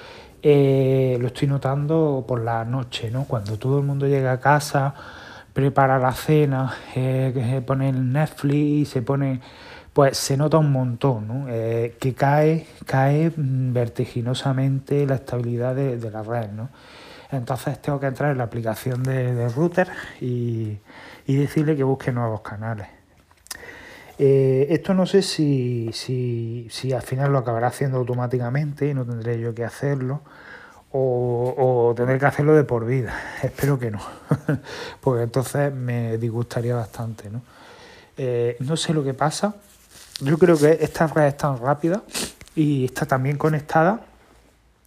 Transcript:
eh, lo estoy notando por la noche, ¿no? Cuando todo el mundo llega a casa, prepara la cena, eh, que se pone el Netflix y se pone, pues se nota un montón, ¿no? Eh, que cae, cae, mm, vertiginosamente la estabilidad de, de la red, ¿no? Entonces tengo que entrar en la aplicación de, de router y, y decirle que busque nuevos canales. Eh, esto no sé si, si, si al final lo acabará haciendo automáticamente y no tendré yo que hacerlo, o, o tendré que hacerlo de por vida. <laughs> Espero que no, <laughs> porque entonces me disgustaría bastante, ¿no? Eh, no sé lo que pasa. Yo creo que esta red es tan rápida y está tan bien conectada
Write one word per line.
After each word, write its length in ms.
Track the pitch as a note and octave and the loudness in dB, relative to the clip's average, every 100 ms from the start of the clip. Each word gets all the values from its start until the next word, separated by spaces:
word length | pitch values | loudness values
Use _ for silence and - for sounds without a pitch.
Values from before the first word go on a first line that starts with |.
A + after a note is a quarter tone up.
| - - - - | -20 -20 -20 0
eh, 720 | D3+ C#3+ C#3 C3+ C3 C3+ C3 B2 | 4 6 6 4 4 4 4 2
lo 60 | B2 | -2
estoy 220 | - C#3 | 0 0
notando 760 | C#3 C3 C#3+ D3 E3 D#3 C3+ C3 | 2 0 0 2 2 4 0 -2
por 120 | B2 | -2
la 240 | A2+ A2+ A2+ | 0 -2 -2
noche, 440 | C3 B2 - A2+ | -2 -4 -6 -4
¿no? 140 | B2+ | -4
Cuando 340 | C#3 A#2+ G2+ A2 | -2 -4 -4 -4
todo 220 | B2+ C#3 | 0 0
el 60 | C#3+ | 2
mundo 200 | C#3 C#3 | 0 2
llega 260 | C#3 C3 | 2 2
a 80 | B2+ | 2
casa, 540 | C#3 D3 D3 C#3+ C#3 - - - - - - | 4 4 2 -2 -2 -6 -16 -18 -20 -20 -8
prepara 460 | - C3+ C3 C3+ C3+ | 0 2 4 4 4
la 140 | B2+ | 2
cena, 600 | B2+ - D3+ C#3+ C3 C3 - - B2+ | -2 2 4 4 2 -2 -6 -8 -4
eh, 360 | C3 C3 C3 | 0 0 0
que 100 | B2+ | 0
se 180 | A#2 C3 | 0 -2
pone 280 | B2 C3+ C3+ | -2 0 0
el 240 | C3 B2+ | 0 0
Netflix 420 | C3+ D#3 - C#3+ D3 | 2 0 0 0 2
y 300 | D3 D3 C#3+ | 2 2 0
se 160 | C3+ | -2
pone, 400 | A2+ C#3 C#3 B2+ - - - - - | -2 0 0 -2 -8 -20 -20 -20 -2
pues 260 | - C#3 - | 4 4 4
se 200 | - C3+ | -2 0
nota 200 | D3+ D#3+ | 4 4
un 140 | D3+ | 4
montón, 560 | C3+ B2+ A#2 C#3+ A2+ G#2+ | 2 0 0 0 0 -2
¿no? 180 | B2+ C3+ | -6 -4
Eh, 480 | A2+ A2+ A#2 A#2 - | -4 -2 0 -2 -2
que 140 | C3 | -4
cae, 520 | A#2 C#3 D3 D3+ D#3+ - - - | 2 4 6 4 2 -4 -18 -2
cae, 480 | C3+ C3+ D3 E3 D#3 | 2 4 4 2 0
mm, 380 | C3+ C3 B2+ | -2 0 0
vertiginosamente 1300 | B2 A#2 - B2 B2+ A#2+ C3 C#3 C3 C3+ C3+ - C#3+ C#3 | 0 -2 -2 -4 -4 -4 -2 -2 0 0 0 0 0 2
la 100 | C3+ | 0
estabilidad 600 | - B2 A#2+ A#2+ B2 C3 | -2 -4 -2 -2 -2 -2
de, 220 | C#3 A#2 | -2 -4
de 120 | A2+ | -6
la 140 | A2 | -8
red, 280 | G#2+ A#2+ G#2+ | -6 -6 -6
¿no? 180 | G#2+ C3+ - - - - - - | -8 -12 -14 -20 -20 -20 -20 -8
Entonces 480 | C3+ A#2 C3 - C3 | -6 -4 -4 -4 -6
tengo 180 | - C#3 | -4 -2
que 80 | C3+ | -2
entrar 240 | B2+ D3 | -2 -2
en 60 | C3+ | 0
la 80 | A#2 | -2
aplicación 580 | A#2+ A2+ A2 C3 B2 | -4 -4 -4 -4 -2
de, 320 | C3 C3 B2 A#2+ | -2 -2 -2 -2
de 140 | A#2+ | -2
router 400 | A#2+ E3+ F3 F#3 - - - | 0 0 0 -2 -4 -14 -8
y, 560 | B2+ B2 A#2+ A2+ A2 G#2 - - - - - | -4 -2 -2 -4 -4 -8 -14 -20 -20 -14 -2
y 100 | C3+ | 0
decirle 400 | C#3 D#3+ D3+ D3+ | 2 0 0 2
que 80 | |
busque 300 | C3+ C3 - | 2 0 -2
nuevos 260 | B2 A#2 G#2+ | -2 -2 -4
canales. 480 | - G#2 A2 A2 G2+ - _ _ _ _ - - - - - - - - | -8 -8 -8 -8 -10 -18 _ _ _ _ -18 -18 -18 -20 -20 -20 -14 2
Eh, 500 | C#3+ C3+ C3+ C3 C#3+ | 4 6 4 4 2
esto 240 | D#3+ - | 0 0
no 120 | F#3+ F3+ | 0 4
sé 160 | G3 | 2
si, 680 | F#3+ - D3 C3+ B2 A#2+ A2+ | 2 0 2 2 0 -2 -4
si, 760 | - - B2+ B2 A#2 A#2 A#2 A#2 | -6 -6 -4 -2 -4 -6 -8 -10
si 220 | - C3 | -8 -4
al 80 | B2+ | -4
final 320 | - C3 C#3 | -4 -2 2
lo 60 | C#3 | 2
acabará 280 | A#2+ A2+ B2 | 0 0 0
haciendo 300 | - C#3+ C3 | 0 -2 0
automáticamente 880 | B2 B2 B2 B2+ A#2+ C#3 D3+ C#3+ C#3+ | 0 -2 -2 -2 -2 -2 -4 -2 -2
y 60 | |
no 100 | C#3 | -2
tendré 340 | A#2+ A#2 A2+ A#2 | -4 -6 -4 -4
yo 160 | A#2 | -4
que 120 | A2+ A2+ | -4 -6
hacerlo, 560 | - C#3+ C#3 B2+ C#3+ - - - - - - _ | -4 -4 -2 -4 -6 -10 -20 -20 -20 -20 -20 _
o, 640 | C3+ C3 B2 B2 A#2+ B2 C3+ | -2 0 0 0 0 -2 2
o 380 | B2+ B2 A#2 A#2 | 2 4 2 2
tendré 240 | B2 C3 | 0 2
que 60 | C3+ | 2
hacerlo 280 | - D3 | 2 4
de 120 | D#3 C#3 | 6 4
por 200 | A#2+ A2+ | 0 0
vida. 280 | C3 G#2+ - - | -2 -2 -8 -10
<laughs> 120 | - | -6
Espero 380 | B2+ - C#3 C3+ | -6 -2 0 0
que 120 | A#2+ | -2
no, 100 | G#2 - - - C#3+ - | -8 -12 -12 -4 -4 -2
<laughs> 480 | D3 - - - - | -4 -6 -14 -14 -4
porque 240 | C3+ A#2+ | -2 0
entonces 500 | A#2 C3 A#2+ C#3+ C#3+ | 0 -2 -2 -2 -2
me 440 | C3+ B2 A#2+ A#2 A2+ | -2 -4 -4 -2 -2
disgustaría 580 | A#2 A2+ A#2 B2 A#2 A#2+ | -4 -4 -4 -4 -2 -4
bastante, 540 | G#2+ - A#2 A2 G2+ | -6 -8 -10 -10 -10
¿no? 120 | A2+ - - - - - - - - | -12 -12 -20 -20 -20 -20 -20 -20 -6
Eh, 400 | C3 A#2+ A#2+ A#2+ | -4 0 -2 -2
no 160 | C3 D#3+ | -4 -4
sé 180 | - | 0
lo 80 | D#3 | 0
que 120 | C3+ | 0
pasa. 420 | B2+ D3 - G#3 G#3 - _ _ - - - | 0 -2 0 -4 -4 -18 _ _ -20 -16 -6
Yo 180 | C#3 D#3+ | 0 4
creo 200 | F3 D#3+ | 6 6
que 220 | D3 D#3+ | 6 4
esta 260 | D3+ - D#3+ | 2 0 0
red 200 | D#3 D3 | 4 2
es 100 | C#3+ | 2
tan 200 | D3+ B2+ | -2 0
rápida 440 | B2 C#3+ E3 G3+ - - - - - - | 0 0 0 -2 -4 -8 -8 -10 -10 0
y 280 | D3 C#3 | 2 2
está 220 | B2+ - D#3+ | 0 -2 0
tan 180 | C3+ | 0
bien 140 | C3+ D3 | 0 0
conectada 640 | D#3 D#3 - D#3+ E3+ A3+ - _ _ _ _ _ _ _ | 0 0 0 2 4 2 -6 _ _ _ _ _ _ _